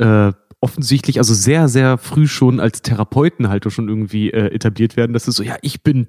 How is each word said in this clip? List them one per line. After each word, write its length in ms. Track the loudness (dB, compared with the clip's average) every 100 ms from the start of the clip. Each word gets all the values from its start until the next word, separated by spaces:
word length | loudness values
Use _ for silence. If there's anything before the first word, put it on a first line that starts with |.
äh, 320 | 2 4 2 -2 _ -6
offensichtlich, 580 | -6 -4 -2 -2 0 0
also 160 | 2
sehr, 340 | 2 2 2 2
sehr 300 | 4 2 0
früh 280 | -2 0 2
schon 320 | 2 2 2
als 240 | -2 -2
Therapeuten 680 | -4 -2 -2 0 0 0 -2
halt 160 | -2 -4
auch 40 |
schon 180 | -6 -4
irgendwie, 420 | -4 -4 -2 -2
äh, 220 | -2 -2
etabliert 440 | -2 -2 0 -2 0
werden. 160 | -2
Das 160 | -2 -4
ist 80 | -4
so, 80 |
„Ja, 120 | -6 -8
ich 220 | -10 -4
bin 240 | 0 0